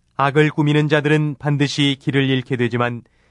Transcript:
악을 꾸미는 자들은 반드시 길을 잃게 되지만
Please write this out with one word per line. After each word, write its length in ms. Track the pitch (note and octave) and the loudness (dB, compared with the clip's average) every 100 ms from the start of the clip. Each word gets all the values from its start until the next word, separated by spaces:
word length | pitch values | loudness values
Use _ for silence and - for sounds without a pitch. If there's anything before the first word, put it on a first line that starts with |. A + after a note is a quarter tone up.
| _ - | _ -4
악을 340 | C#3 C#3 D3+ | 0 2 0
꾸미는 380 | D#3 D3 D3+ D3+ | 0 0 2 2
자들은 480 | D3+ D3 D3+ D3+ C#3 | 2 2 2 0 -4
반드시 580 | D3 C#3+ C#3+ - C#3+ C3+ | -4 0 0 0 -2 -2
길을 280 | - C3+ C3+ | -2 -2 0
잃게 280 | C3 - B2 | -2 -2 -2
되지만 460 | A#2+ A#2+ A#2+ A#2+ - _ _ | -2 0 -4 -6 -14 _ _